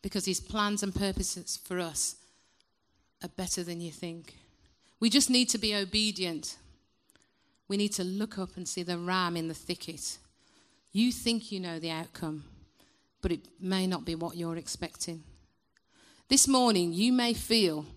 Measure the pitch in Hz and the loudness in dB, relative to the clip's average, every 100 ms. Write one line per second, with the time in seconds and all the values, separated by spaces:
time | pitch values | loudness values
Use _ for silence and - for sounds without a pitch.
0 | 202 202 185 185 - 214 208 208 202 185 | -4 -4 -2 -2 -2 -2 0 0 -2 -2
1 | 202 190 185 - 165 - - 180 170 143 | -2 -2 -4 -6 -8 -10 -6 -4 -4 -2
2 | - - _ _ _ _ _ _ _ _ | -4 -4 _ _ _ _ _ _ _ _
3 | _ _ 170 - 180 - 170 170 170 - | _ _ -14 -8 -4 -4 -4 -6 -8 -10
4 | 175 165 165 - _ _ _ _ _ _ | -10 -10 -14 -20 _ _ _ _ _ _
5 | 226 240 - 247 247 220 214 208 190 208 | 4 4 6 4 4 2 0 0 0 2
6 | 214 190 185 165 - - - - _ _ | 2 0 -2 -4 -8 -12 -18 -20 _ _
7 | _ _ _ _ _ _ _ 202 208 208 | _ _ _ _ _ _ _ 0 0 0
8 | 180 190 220 208 185 - 175 - 175 175 | -4 -2 -4 -6 -8 -8 -8 -6 -4 -4
9 | 175 185 180 170 165 156 - 180 - 143 | 0 2 2 0 -4 -6 -6 -6 -6 -10
10 | - - _ _ _ _ _ _ _ 196 | -10 -10 _ _ _ _ _ _ _ 2
11 | 240 240 233 233 - 196 180 165 165 160 | 2 2 0 -2 -2 -8 -6 -6 -4 -6
12 | 165 - 165 156 147 - - _ _ _ | -8 -8 -6 -6 -12 -20 -20 _ _ _
13 | _ _ 180 170 - _ 185 190 185 180 | _ _ -4 -4 -6 _ -2 0 0 0
14 | - 165 170 170 170 165 160 - 165 - | -4 -4 -6 -6 -6 -6 -8 -8 -8 -8
15 | - 165 156 - _ _ _ _ _ _ | -10 -10 -14 -20 _ _ _ _ _ _
16 | - - _ 269 - 269 247 202 175 170 | -20 -20 _ 6 8 8 6 6 4 4
17 | 233 254 240 226 - 226 190 151 147 | 4 4 4 0 4 4 6 2 -6